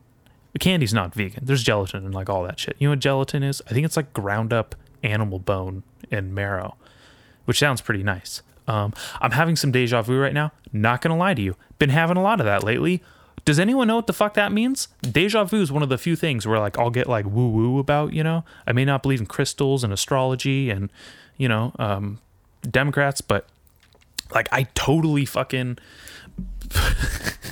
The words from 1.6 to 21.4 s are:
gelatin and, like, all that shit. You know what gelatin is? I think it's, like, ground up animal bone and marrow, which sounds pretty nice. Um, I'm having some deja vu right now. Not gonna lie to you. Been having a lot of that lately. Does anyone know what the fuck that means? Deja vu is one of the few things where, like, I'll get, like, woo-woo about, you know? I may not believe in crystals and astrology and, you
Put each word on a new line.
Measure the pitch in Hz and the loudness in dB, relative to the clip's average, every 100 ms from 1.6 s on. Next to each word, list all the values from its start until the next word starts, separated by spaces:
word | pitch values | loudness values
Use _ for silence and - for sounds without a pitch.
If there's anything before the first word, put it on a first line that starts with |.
gelatin | 117 107 95 101 | 2 0 0 -6
and, | 95 | -6
like, | 95 95 | -6 -4
all | 98 | -4
that | 90 - | -4 -8
shit. | - - | -8 0
You | 143 | 0
know | |
what | 143 | 2
gelatin | 139 135 135 147 | 0 0 -2 -2
is? | 139 135 - | -4 -4 -4
I | |
think | 113 156 | -2 0
it's, | - | -2
like, | 143 | -4
ground | - 101 104 113 | -6 -2 -2 0
up | 117 110 - - - | -2 -2 -8 -20 -6
animal | 107 107 107 92 | -2 0 -2 -4
bone | 95 98 92 95 - _ - | -2 -4 -4 -10 -14 _ -8
and | 107 95 95 | -6 -4 -4
marrow, | 101 95 95 - - - - - _ _ - | -4 -4 -8 -12 -20 -20 -20 -20 _ _ -4
which | 120 | 0
sounds | 147 123 | 2 0
pretty | - 104 | -2 -2
nice. | 101 92 - - - _ - | -2 -4 -6 -14 -16 _ -4
Um, | 110 104 - - - | -2 -2 -4 -10 -4
I'm | 123 | 0
having | 123 165 160 | 2 2 2
some | 143 | 2
deja | 123 120 120 | 2 2 2
vu | 110 131 | 2 2
right | 139 | 2
now. | 143 151 - - | 0 -2 -6 -8
Not | 107 110 123 | 0 2 2
gonna | 165 165 | 2 2
lie | 185 135 | 2 2
to | |
you. | 98 90 - - | -2 -4 -6 0
Been | 147 | 4
having | 147 165 180 | 4 4 2
a | |
lot | 190 220 | 2 2
of | 110 | 2
that | 101 101 | 2 2
lately. | 120 156 180 - - _ - | 0 0 0 -4 -20 _ -6
Does | - 147 | 0 2
anyone | 196 262 233 | 4 2 2
know | 226 | 2
what | 226 | 0
the | |
fuck | - 208 208 | 0 0 2
that | 202 | 0
means? | 202 247 269 - _ | 0 0 -2 -6 _
Deja | 127 127 202 214 190 | -2 2 4 2 2
vu | 220 | 2
is | 165 | 2
one | 143 | 2
of | 143 | 0
the | 127 | 0
few | 170 165 | 0 0
things | 165 123 107 | 0 0 0
where, | 110 | 2
like, | 104 - | 2 0
I'll | 120 | 0
get, | 120 127 | 0 0
like, | 117 101 | 0 0
woo-woo | 107 123 110 120 135 | 0 2 2 2 0
about, | 139 147 151 | 2 0 0
you | 156 | -2
know? | 156 165 - - - | -2 -2 -4 -8 -2
I | |
may | 120 135 | 2 2
not | 135 | 2
believe | 135 131 | 0 -2
in | 104 | -2
crystals | - 139 - 139 139 | -2 -2 0 0 2
and | 117 | 0
astrology | 98 - 135 131 131 135 135 131 | -2 0 0 0 0 0 0 0
and, | 98 101 - - - - | -2 -6 -10 -20 -20 -14
you | - | -2